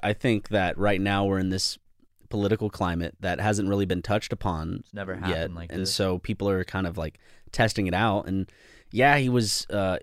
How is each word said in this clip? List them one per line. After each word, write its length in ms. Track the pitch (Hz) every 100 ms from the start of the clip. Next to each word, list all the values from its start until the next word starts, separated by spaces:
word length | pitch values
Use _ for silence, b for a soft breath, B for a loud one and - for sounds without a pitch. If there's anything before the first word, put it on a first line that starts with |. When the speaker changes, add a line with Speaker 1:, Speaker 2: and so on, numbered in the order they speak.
Speaker 1:
I 120 | 101
think 340 | 104 131 107 -
that 300 | 104 90 80
right 200 | 101 95
now 260 | 98 98 101
we're 120 | 95
in 120 | 92
this 280 | 92 - - _ _ _ _ -
political 400 | 107 101 107 107
climate 440 | - 92 85 85 -
that 200 | 92 87
hasn't 280 | 104 104 98
really 160 | 101
been 160 | 95 90
touched 320 | - 104 -
upon 440 | - 101 82 80 -
Speaker 2:
It's 140 | -
never 180 | 101 95
Speaker 1:
yet. 100 | 87
Speaker 2:
happened 300 | 87 82 82
like 160 | 85 85
Speaker 1:
And 100 | 90
Speaker 2:
this. 120 | 92
Speaker 1:
so 240 | - 95 90
people 300 | - 104 101
are 160 | 92
kind 220 | 90 95 90
of, 100 | 85
like, 220 | 80 - b b b
testing 360 | - 113 - 92
it 60 |
out. 320 | 90 113 98 -
And 240 | 95 95 b b b b
yeah, 280 | 107 135 143
he 100 | 127
was, 380 | 123 107 - -
uh, 300 | 104 95 92